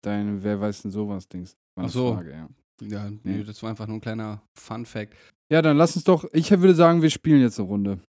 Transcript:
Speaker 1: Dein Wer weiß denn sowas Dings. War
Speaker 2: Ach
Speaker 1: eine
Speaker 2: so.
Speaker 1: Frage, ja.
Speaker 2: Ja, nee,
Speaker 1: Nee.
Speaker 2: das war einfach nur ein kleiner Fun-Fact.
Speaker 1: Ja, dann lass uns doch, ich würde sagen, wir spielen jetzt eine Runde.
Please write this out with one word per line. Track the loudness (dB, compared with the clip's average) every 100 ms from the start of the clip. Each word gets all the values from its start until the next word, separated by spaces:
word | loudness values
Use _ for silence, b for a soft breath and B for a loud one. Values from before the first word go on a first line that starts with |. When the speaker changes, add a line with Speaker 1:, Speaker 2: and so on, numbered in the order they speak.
Speaker 1:
Dein | -4 -4 -4 -4
Wer | -4 -4
weiß | -4 -6
denn | -10
sowas | -8 -8 -8 -12
Dings. | -16 -16 _ _ -10
War |
Speaker 2:
Ach |
Speaker 1:
eine | -6
Speaker 2:
so. | -2 -2 -2
Speaker 1:
Frage, | -8
ja. | -16 -20 _ _ _
Speaker 2:
Ja, | -12 -10 -10
nee, | -12
Speaker 1:
Nee. | -8 -8
Speaker 2:
das | -8 -12
war | -12
einfach | -10 -10
nur | -10
ein |
kleiner | -8 -8 -10 -12 _ -20
Fun-Fact. | -14 -12 -12 -12 -12 _ b _ _
Speaker 1:
Ja, | 2
dann | 4 4
lass | 4 2
uns |
doch, | 2 2 2
ich | -4 2
würde | 4 6 8
sagen, | 6 6
wir | 2
spielen | 0 2 4
jetzt | 4 0
eine | -4
Runde. | -2 -4 -6 _